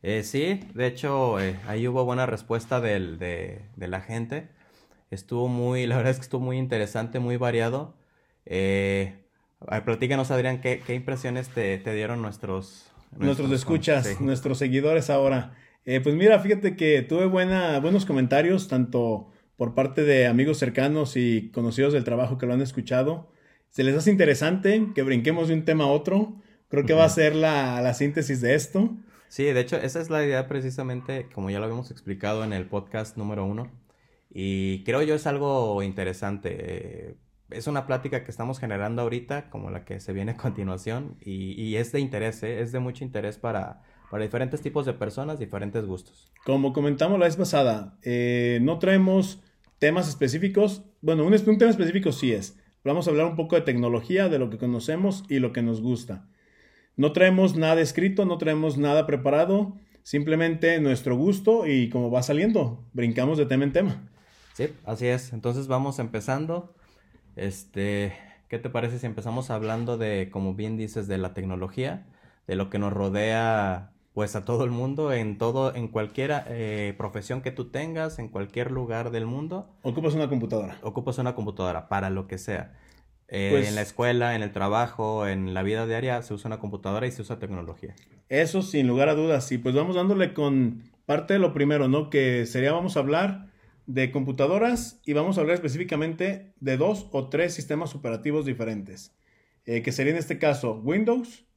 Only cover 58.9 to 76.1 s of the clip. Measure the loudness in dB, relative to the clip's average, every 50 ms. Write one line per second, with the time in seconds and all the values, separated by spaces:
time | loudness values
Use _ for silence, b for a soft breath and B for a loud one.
58.9 | 4 4 4 2 0 0 2 2 4 4 4 4 4 2 2 0 -4 B B B
59.9 | B B B -4 -2 -2 0 2 2 2 2 2 2 2 2 2 4 4 4 2
60.9 | 2 2 0 0 0 2 4 2 2 2 4 4 4 4 4 2 2 2 2 2
61.9 | 0 0 0 2 2 0 2 2 2 2 2 4 4 2 2 0 -2 -6 -14 -12
62.9 | _ 0 0 0 2 2 2 2 2 2 2 2 4 2 2 2 2 2 2 2
63.9 | 0 -4 -8 -18 b b b b b b b b b -6 -6 -6 -6 -8 -8 -8
64.9 | -6 -2 0 0 0 0 -2 -6 -12 -6 -4 -2 -2 -2 -2 -2 -2 0 0 -2
65.9 | -2 -4 -6 -4 -4 -6 -4 -2 -2 -2 -2 -4 -4 -6 -6 -10 b b b b
66.9 | b b b b b b b _ -12 -8 -6 -6 -6 -8 -14 -12 _ -4 -4 -2
67.9 | -2 -2 -4 -4 -6 B B B B B B _ -10 -8 -8 -6 -4 -4 -4 -2
68.9 | -4 -6 -6 -8 -8 -6 -8 -6 -6 -6 -6 -4 -6 -4 -4 -4 -4 -4 -4 -4
69.9 | -4 -2 -2 -2 -2 -2 -4 -4 -4 -4 -4 -4 -4 -4 -6 -6 -4 -6 -6 -6
70.9 | -6 -8 -6 -4 -4 -4 -4 -4 -6 -6 -6 -6 -6 -6 -6 -8 -6 -6 -6 -6
71.9 | -6 -10 -14 b b b b b b b b -6 -4 -2 -2 -2 -2 -2 -2 -2
72.9 | -2 0 -2 0 0 0 0 0 0 0 2 2 2 2 0 0 -2 -4 -8 -14
73.9 | _ _ _ _ _ -4 -4 -4 -4 -6 -4 -2 -2 -2 0 -2 -2 -2 -4 -4
74.9 | -4 -2 -2 -2 -2 -2 -2 -4 -4 -2 -2 -2 0 0 0 0 -2 -4 -8 -4
75.9 | -4 -4 -4 -4